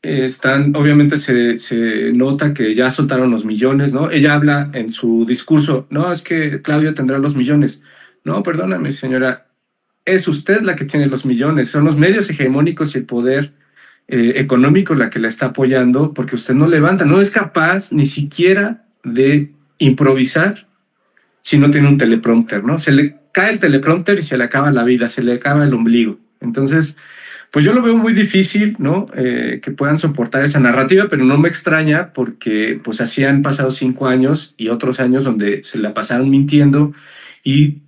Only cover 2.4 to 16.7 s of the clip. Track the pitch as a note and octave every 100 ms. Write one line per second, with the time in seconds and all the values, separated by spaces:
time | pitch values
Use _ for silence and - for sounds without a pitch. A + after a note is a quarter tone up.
2.4 | D3+ C#3+ A2 G#2+ B2+ C3 D3 B2+ B2+ A2+
3.4 | G#2+ G#2+ C3 C#3 C#3+ C3 D#3+ D#3 D3 D3
4.4 | D3 C#3+ D3 C3 A2+ A2+ A#2+ A2+ A2+ B2
5.4 | - D#3 D3 C3 - C#3+ F3 E3+ - E3
6.4 | D3+ C#3+ D3 D3+ D#3 D3+ C3 C#3 C#3+ C#3
7.4 | B2 D3 C3 - _ - - _ - F3+
8.4 | F#3 D#3+ F3+ F#3 C#3+ C#3 C3 B2+ C3 B2
9.4 | _ _ _ _ _ _ - F#3 F#3 D3
10.4 | - G#3 A3 D#3 D3 D#3 C#3 C3 C3+ A#2+
11.4 | C#3+ D#3 A#2+ D3+ D3+ D3 E3+ G#3+ G3+ D3+
12.4 | C3 C3+ D#3+ E3 D3+ C3 A#2 A#2+ A#2+ C3+
13.4 | D3 _ _ _ - _ _ B2+ A#2 B2+
14.4 | C#3 B2+ C3 E3+ G3 D3+ A2+ A#2+ A2+ -
15.4 | B2+ - C3 C3 B2 B2+ D3+ - B2+ A#2+
16.4 | - C3 D#3+